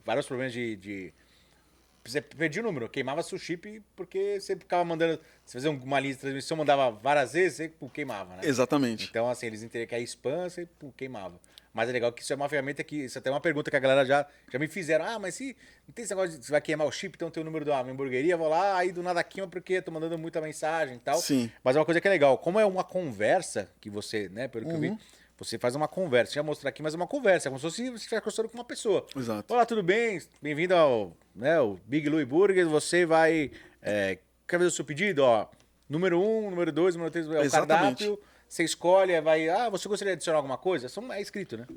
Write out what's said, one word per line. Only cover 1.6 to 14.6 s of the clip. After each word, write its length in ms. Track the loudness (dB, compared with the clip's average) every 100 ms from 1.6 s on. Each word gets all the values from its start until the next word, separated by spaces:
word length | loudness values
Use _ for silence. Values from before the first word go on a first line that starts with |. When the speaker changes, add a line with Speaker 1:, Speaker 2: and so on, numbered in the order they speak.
| _ _ _ _ -8
Speaker 1:
você 140 | -8
perdia 400 | -6 -4 -4 -2
o 40 | -4
número, 240 | -6 -6
queimava 340 | -6 -4 -4
seu 140 | -6 -8
chip 440 | -8 -10 -10 -18 _ -16
porque 420 | -8 -4 -2 -4
você 180 | -6 -8
ficava 260 | -2 0
mandando, 340 | 0 0 0 0 -8 _ -16
você 80 |
fazia 180 | -4 -2
uma 280 | -2 -2 -2
linha 120 | -2
de 60 | -6
transmissão, 380 | -8 -8 -6 -2
mandava 340 | 4 4 4
várias 400 | 0 2 2 2
vezes, 240 | 2 0 0
você, 120 | -10
pô, 180 | -10 -14
queimava, 460 | -8 -8 -8 -10 -4
né? 60 |
Speaker 2:
Exatamente. 640 | 0 2 2 2 2 -2 -4
Speaker 1:
Então, 200 | -2 -2
assim, 160 | -2 -6
eles 160 | -10
entendiam 240 | -10 -8 -6
que 80 | -6
é 60 |
spam, 480 | -8 -6 -6 -4 -6
você, 160 | -10 -14 -16
pô, 140 | -18 -14
queimava. 420 | -12 -10 -12 -16 _ -20 _
Mas 160 | -4 -2
é 20 |
legal 180 | 0 0
que 100 | -2
isso 100 | -6
é 20 | -4
uma 140 | -2
ferramenta 340 | -2 -4 -6
que, 220 | -6 -6 -8
isso 120 | -6
é 20 |
até 120 | -4
uma 80 | 0
pergunta 320 | 0 0 0
que 60 | 2
a 20 |
galera 260 | 6 6 6
já, 220 | 2 2 _ -8
já 80 |
me 80 | -4